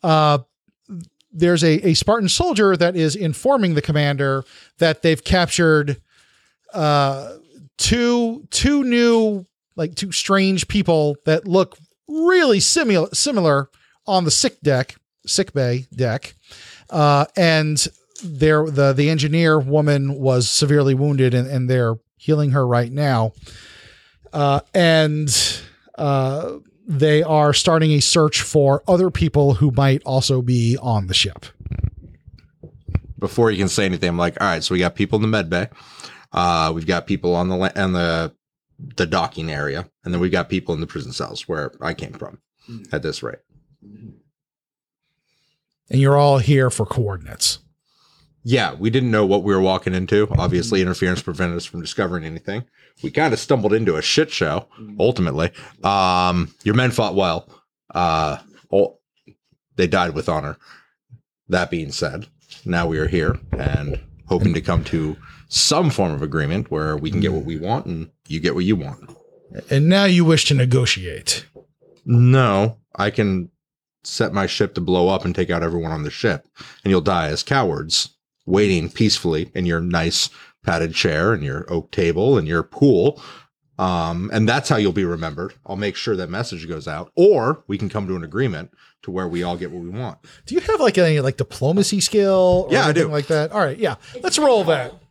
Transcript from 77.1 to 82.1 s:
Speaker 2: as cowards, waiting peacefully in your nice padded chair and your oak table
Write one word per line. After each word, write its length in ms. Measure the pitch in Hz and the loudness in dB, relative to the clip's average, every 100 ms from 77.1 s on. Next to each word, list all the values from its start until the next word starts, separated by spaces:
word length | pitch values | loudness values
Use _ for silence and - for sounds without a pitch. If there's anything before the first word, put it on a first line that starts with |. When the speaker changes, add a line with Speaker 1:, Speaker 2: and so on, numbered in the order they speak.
| 90 78 | -2 -2
Speaker 2:
as 140 | 76 | -4
cowards, 640 | - 139 104 71 78 - - _ _ _ - | -2 -2 0 -4 -4 -4 -4 _ _ _ -2
waiting 420 | 92 104 90 80 | 2 2 0 -2
peacefully 600 | - 110 - 90 78 87 | 0 0 2 -2 -2 -4
in 120 | - 87 | -4 -2
your 140 | 82 | -2
nice 500 | 87 87 82 - - - - _ | -2 -2 0 -2 -6 -8 -20 _
padded 300 | - 82 82 | -4 -2 -2
chair 380 | 82 92 76 92 | -2 -2 0 0
and 120 | 107 | 0
your 260 | 73 69 - | -4 -8 -6
oak 200 | 85 - | -6 -6
table 480 | - 85 | -2 0